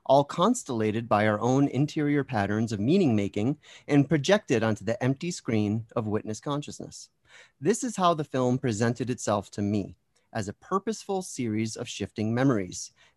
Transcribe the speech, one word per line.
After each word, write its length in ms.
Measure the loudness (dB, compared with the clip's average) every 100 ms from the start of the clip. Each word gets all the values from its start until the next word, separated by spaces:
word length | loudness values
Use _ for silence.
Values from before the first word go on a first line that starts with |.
| 4
all 180 | 4
constellated 840 | 4 2 2 0 -2 0 0 0 0
by 160 | 2 4
our 140 | 2
own 280 | 2 4 2
interior 540 | 2 0 0 0 0
patterns 480 | 0 -2 0 0 -2
of 80 | -2
meaning-making 800 | 2 4 4 2 0 -2 -2 -2 -10 -20 2
and 200 | 2 4
projected 540 | 2 2 2 2 2
onto 240 | 2 0 -4
the 180 | -2
empty 280 | -2 -2 -6
screen 560 | -8 -2 0 0 -2 -4 -6
of 100 | -2
witness 340 | -4 -4 -8
consciousness. 680 | -6 -6 -6 -14 -14 -16 -20 _ _ -20 -20 _
This 240 | -2 0
is 120 | -2 2
how 180 | 2
the 100 | 2
film 360 | 0 0 2 2
presented 500 | 0 2 0 0 -4
itself 400 | -4 0 0 -2
to 120 | -4
me, 320 | 0 0 -2 -10 _ _ _
as 140 | -8 -8
a 60 |
purposeful 680 | -10 -4 -4 -4 -8 -6 -6
series 520 | -6 -6 -2 -2 -4 -6
of 120 | -10
shifting 480 | -8 -8 -4 -2 2
memories, 560 | 2 2 -2 -10 -14 _ _